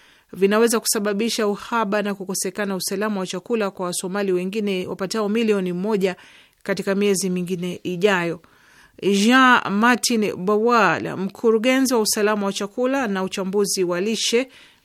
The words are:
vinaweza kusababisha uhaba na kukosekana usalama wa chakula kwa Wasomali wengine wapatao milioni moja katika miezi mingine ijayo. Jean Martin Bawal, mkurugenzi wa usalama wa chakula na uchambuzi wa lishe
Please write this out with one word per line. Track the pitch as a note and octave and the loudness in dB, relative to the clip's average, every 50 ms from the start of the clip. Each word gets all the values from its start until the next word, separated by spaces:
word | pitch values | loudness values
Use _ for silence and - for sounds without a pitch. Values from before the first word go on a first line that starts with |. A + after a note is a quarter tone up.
| _ _ _ _ _ _ - | _ _ _ _ _ _ -2
vinaweza | F3 F#3+ G3 G#3 A3 A#3 A#3 A#3+ A3 | 0 2 2 4 4 4 4 2 0
kusababisha | - - - A3+ G3+ G#3 G#3 G3 A3+ A#3 - - A3 G3+ | -2 -2 -2 0 0 -2 0 0 -2 -2 0 0 0 -2
uhaba | G3+ G3 - - A#3+ A#3 A3 G3 G3+ G#3 | -2 -4 -6 -4 -2 -2 0 0 0 -2
na | G3+ G#3 G3 | -2 -2 -4
kukosekana | G3 F#3 F#3+ F#3+ - - F#3+ F3+ - G#3 G3 G3 | -6 -6 -6 -6 -4 -4 -6 -4 -4 -4 -4 -4
usalama | F3+ - - G3 F#3+ G#3 A3 G#3 F#3+ | -4 -4 -4 -4 -4 -2 -2 -2 -4
wa | F#3 F3+ | -4 -6
chakula | - F3+ - - A#3+ A3+ G3+ F#3+ | -6 -10 -4 -4 -2 -2 -2 -4
kwa | G3 - F#3 | -4 -6 -6
Wasomali | F3 F3+ - - F3+ F#3 G3+ G3+ F#3+ | -6 -6 -6 -6 -6 -4 -2 0 0
wengine | F3+ F3+ F3+ F#3+ F#3+ A3 G#3 G3+ F#3+ F3+ F#3 - | 0 0 -2 -2 -4 -2 -2 -2 -2 -2 -4 -6
wapatao | F#3 - G3 F#3 - A3+ G#3+ G3+ | -6 -6 -6 -4 -2 -2 -2 0
milioni | G#3 A#3 A#3 G#3+ G#3 G3 F#3 F3+ F3 | 0 0 2 2 2 0 0 -2 -4
moja | F3 F#3+ G#3+ A3+ G3+ F#3+ F#3 F3+ - - - - - - _ _ _ _ | -4 -2 -2 0 0 0 0 -2 -4 -12 -20 -20 -20 -20 _ _ _ _
katika | - G3 F#3 F#3+ G3 G3 | -4 -4 -2 -2 -2 0
miezi | G3 G3+ G#3 G3 F3 G3 F#3 | 2 2 2 2 0 0 -2
mingine | F3+ F3+ F3+ F3 F#3+ E3+ F3 F3+ F3 - - | -2 -2 -2 -4 -4 -4 -4 -6 -8 -8 -8
ijayo. | F3 F3+ E3+ F#3 G#3 G3 F3+ E3+ E3+ D#3+ F3 - _ _ _ _ _ _ - - _ _ - | -8 -2 2 2 2 2 2 0 -2 -4 -6 -12 _ _ _ _ _ _ -20 -20 _ _ -4
Jean | - F#3+ G3+ G3 G3+ A3+ B3 C4+ C4 B3+ B3 - - - | 0 2 2 4 4 6 6 6 8 6 6 4 2 0
Martin | G3 G3+ A3 A#3+ B3 A#3 - - A#3+ A3 G#3 F#3 - | 0 2 4 4 2 2 0 0 0 0 0 -2 -2
Bawal, | - F3+ F#3+ G#3+ G#3 A3 A#3+ A#3+ A3+ G3+ F3 D#3+ A2+ G#2+ D#3+ D3 - | -4 -2 0 0 2 2 4 4 4 4 4 2 0 -2 -6 -6 -6
mkurugenzi | F#3+ F#3+ - - - A3+ A3 A3+ G#3+ B3+ B3+ C4+ C4+ A#3+ C4 | -6 -8 -8 0 2 2 2 4 4 2 4 4 2 2 2
wa | A3+ | 0
usalama | G#3+ G3+ - A3 G#3 G#3 G#3+ G#3 G3 | 0 0 0 0 0 0 0 0 -2
wa | G3 G3 | -4 -4
chakula | - G#3 G3 - B3+ B3 B3+ C4+ C#4 C4 G#3 | -4 -8 -6 -4 -2 -2 0 0 -2 -2 -2
na | G3 F#3 F#3+ | -2 -4 -4
uchambuzi | F#3+ - G3+ F#3 F#3+ F#3 G#3 G3+ G3 - G3 F3+ | -4 -4 -6 -6 -2 0 0 0 0 0 0 0
wa | F3 F3 F3 | 0 0 -2
lishe | F#3+ A3 A3 G#3 - - A3+ A#3 C4+ C4 - - - - _ _ | -2 -2 -2 -2 -2 0 0 0 0 -2 -8 -20 -20 -20 _ _